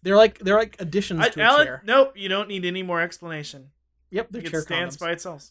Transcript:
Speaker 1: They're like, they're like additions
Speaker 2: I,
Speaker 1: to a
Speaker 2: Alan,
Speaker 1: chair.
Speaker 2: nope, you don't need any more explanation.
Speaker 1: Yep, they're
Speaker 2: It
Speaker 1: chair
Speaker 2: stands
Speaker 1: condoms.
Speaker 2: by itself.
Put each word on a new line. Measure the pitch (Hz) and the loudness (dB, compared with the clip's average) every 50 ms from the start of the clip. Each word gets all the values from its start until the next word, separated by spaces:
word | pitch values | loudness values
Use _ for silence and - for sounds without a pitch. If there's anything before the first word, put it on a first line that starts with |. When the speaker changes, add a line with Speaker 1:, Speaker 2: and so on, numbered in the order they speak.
| _ | _
Speaker 1:
They're | 185 196 | 4 6
like, | 208 220 226 - - | 6 6 6 4 -2
they're | - 185 202 | -2 2 2
like | 214 226 220 - _ | 2 2 0 -6 _
additions | 190 160 147 196 196 - 185 165 | -12 -4 -4 -4 -2 -2 -2 0
Speaker 2:
I, | 202 240 | 0 0
Speaker 1:
to | - - | 0 2
a | 208 | 2
Speaker 2:
Alan, | 226 269 294 302 | 4 6 4 4
Speaker 1:
chair. | - 127 123 - | 2 0 -12 -4
Speaker 2:
nope, | 202 240 269 269 269 269 | 2 4 4 4 4 2
you | 202 196 190 | -10 -6 -4
don't | 190 196 214 208 | -4 -4 -4 -6
need | 202 190 180 | -8 -6 -4
any | 180 175 185 190 | -4 -4 -6 -6
more | 180 175 170 | -4 -4 -4
explanation. | 165 175 170 - - 170 165 151 147 147 - 139 131 139 _ _ _ _ _ _ _ _ | -4 -4 -6 -14 -14 -12 -12 -10 -12 -12 -16 -18 -20 -20 _ _ _ _ _ _ _ _
Speaker 1:
Yep, | - 180 185 - | -8 -8 -8 -8
they're | 190 240 170 | -10 -12 -10
Speaker 2:
It | 165 | -6
Speaker 1:
chair | 160 160 151 | -6 -6 -4
Speaker 2:
stands | - 175 165 175 175 147 | -4 -4 -4 -4 -6 -8
Speaker 1:
condoms. | 139 | -8
Speaker 2:
by | 175 165 175 | -6 -6 -6
itself. | 170 - 185 165 143 - - | -6 -8 -14 -14 -14 -18 -20